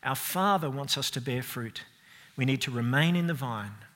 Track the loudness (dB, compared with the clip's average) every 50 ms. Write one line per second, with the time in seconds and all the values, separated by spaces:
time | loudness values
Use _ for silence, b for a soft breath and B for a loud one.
0 | 0 -2 -2 -2 -4 -4 0 2 4 4 4 4 2 0 -2 -4 -2 -2 -2 -2
1 | -2 -2 -4 -2 -2 -2 -2 -2 -2 -4 -6 -6 -6 -6 -8 -12 -16 -16 B B
2 | B B B B B B B 0 2 2 2 2 0 -2 -2 0 0 4 4 4
3 | 4 6 4 2 2 0 0 -2 -2 -4 -4 -6 -8 -10 -12 -14 -20 -20 -20